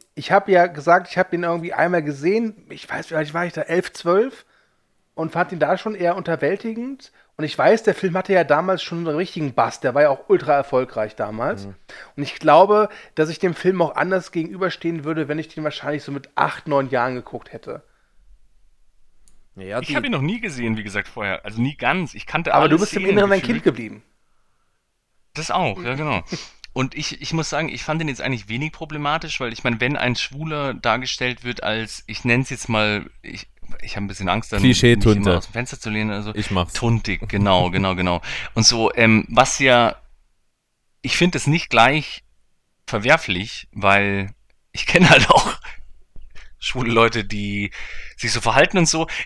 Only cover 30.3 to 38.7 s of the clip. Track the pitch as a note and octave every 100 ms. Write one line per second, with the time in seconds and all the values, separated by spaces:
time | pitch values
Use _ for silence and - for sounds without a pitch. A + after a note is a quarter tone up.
30.3 | C3+ D#3 D3+ C#3 C3 A#2+ A2+ C3 - B2+
31.3 | B2 A#2+ B2 - A2 A2+ - - A2 B2
32.3 | A#2+ C3+ A#2 - A2 G#2+ G#2 - - -
33.3 | - - _ - - - - G2+ - F#2+
34.3 | G2 - G#2 B2+ A#2+ B2 A#2 G#2+ G#2 G2+
35.3 | F2 - A2 B2 - A2+ G#2+ A2 G2+ G#2
36.3 | G#2 G#2 F#2+ F2 - A#2+ A#2 G#2 F2+ G#2
37.3 | G2+ G2+ F#2 F2+ F#2 F#2+ F#2 F2+ F2 -
38.3 | - - - A2